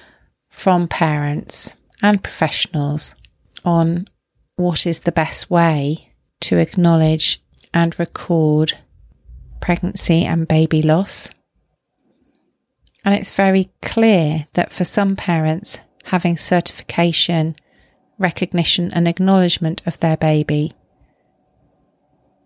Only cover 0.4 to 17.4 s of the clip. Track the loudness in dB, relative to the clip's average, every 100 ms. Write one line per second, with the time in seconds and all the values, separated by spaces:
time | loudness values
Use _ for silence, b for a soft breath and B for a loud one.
0.4 | _ -4 0 2 0 0 0 0 -2 -4
1.4 | -4 -4 -4 -6 _ _ 2 2 -2 -4
2.4 | -4 -2 -6 -4 -2 -2 -4 -6 _ _
3.4 | _ -10 -2 0 0 -2 -6 _ _ _
4.4 | _ -4 -2 0 -2 -2 -2 0 -2 -4
5.4 | 0 2 4 2 -2 -4 -8 _ _ _
6.4 | 0 0 0 2 4 4 4 2 -2 -4
7.4 | _ -20 -6 -2 0 -2 -6 -8 -2 0
8.4 | 2 2 0 -4 _ _ -20 _ -20 -20
9.4 | -20 -8 -4 -2 -2 -2 2 2 2 0
10.4 | 0 2 2 2 2 2 0 -4 -6 -8
11.4 | _ _ _ _ _ _ _ _ _ _
12.4 | _ _ _ _ _ _ -2 -2 -2 0
13.4 | 2 2 0 _ -6 0 2 4 2 -2
14.4 | -4 -4 -4 -2 -2 0 0 -2 -2 0
15.4 | 0 -2 -6 -10 -12 _ -6 -2 0 0
16.4 | 0 0 0 -4 -6 -2 0 0 0 0